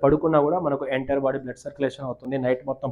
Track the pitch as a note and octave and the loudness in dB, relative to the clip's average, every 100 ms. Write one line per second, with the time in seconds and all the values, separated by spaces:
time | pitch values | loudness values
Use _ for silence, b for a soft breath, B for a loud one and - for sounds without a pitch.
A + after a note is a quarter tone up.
0 | - D3+ D#3+ D#3 D3 F3+ D#3 C#3 C3+ C3 | 4 4 4 4 4 2 0 -2 -2 -2
1 | C3 C#3 C3+ C3+ B2+ A#2+ C#3+ - C3+ C3+ | 0 0 0 -2 -6 -12 -12 -4 -4 -4
2 | C3+ A#2+ B2+ C3+ B2+ B2+ C3+ C3 C3+ | -10 -10 -6 -2 0 0 -2 -6 -2